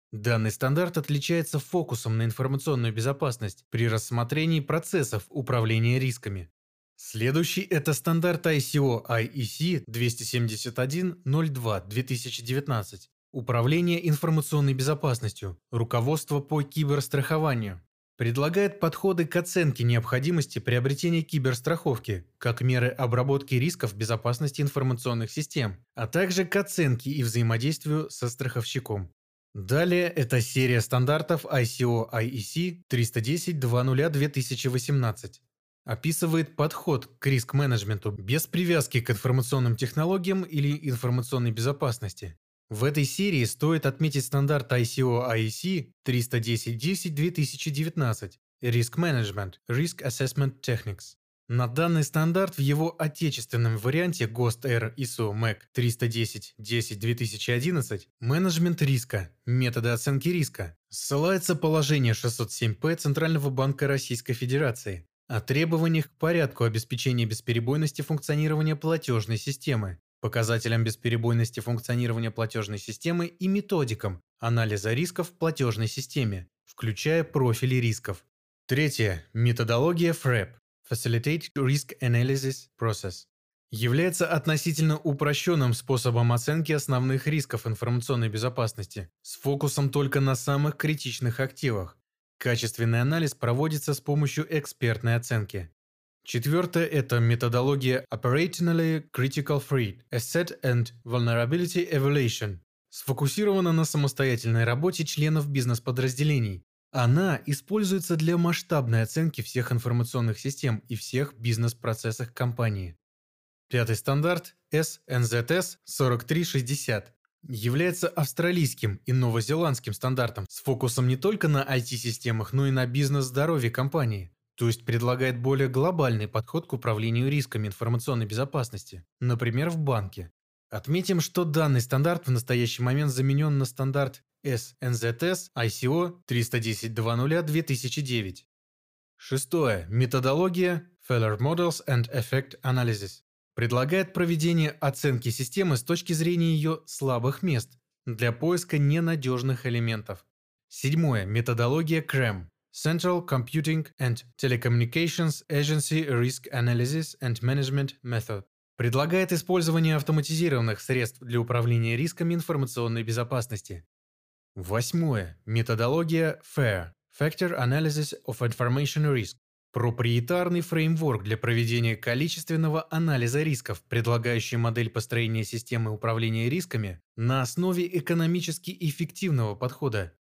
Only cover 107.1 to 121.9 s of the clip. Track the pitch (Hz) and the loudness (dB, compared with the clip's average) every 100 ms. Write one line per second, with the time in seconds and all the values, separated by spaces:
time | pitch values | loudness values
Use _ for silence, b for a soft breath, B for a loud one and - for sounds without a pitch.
107.1 | 147 190 135 - 139 - 214 196 190 170 | 4 4 0 -2 -4 -2 0 2 0 0
108.1 | 165 160 170 170 165 - 156 120 113 113 | 0 2 4 2 0 0 0 2 2 2
109.1 | 160 160 - - 127 117 120 120 120 117 | 0 0 -2 -4 -2 0 0 0 0 0
110.1 | 127 117 110 139 - 139 107 - 113 - | 0 -2 -2 -6 -2 -2 -2 -4 -8 -4
111.1 | 123 147 - 120 110 117 117 120 110 117 | -2 -2 -4 -2 0 0 -2 -4 -4 -4
112.1 | 113 120 - 123 120 117 101 90 - _ | -6 -8 -4 -4 0 -2 -2 -6 -12 _
113.1 | _ _ _ _ _ - 123 117 110 - | _ _ _ _ _ -4 0 0 0 0
114.1 | 143 165 175 - - _ 151 160 - - | 2 2 0 -4 -18 _ 0 0 -6 -4
115.1 | 127 117 120 120 175 180 - - - 131 | 0 2 2 2 2 0 -6 -8 0 2
116.1 | 120 - 160 170 135 120 143 - 107 - | 2 0 0 0 0 -2 -4 -2 -4 -4
117.1 | _ _ _ 156 117 117 135 180 175 170 | _ _ _ -12 -4 0 2 0 0 -2
118.1 | - 143 - 170 180 139 - 107 98 - | 0 -2 0 0 2 2 0 -4 -4 0
119.1 | 127 123 113 110 156 165 131 - 104 127 | 2 2 2 0 2 2 0 -4 -4 -2
120.1 | 131 120 - 92 - - 127 123 127 123 | 0 0 -2 -10 -6 -2 0 0 2 2
121.1 | 131 190 208 160 143 135 131 120 | 2 2 2 2 2 2 0 -2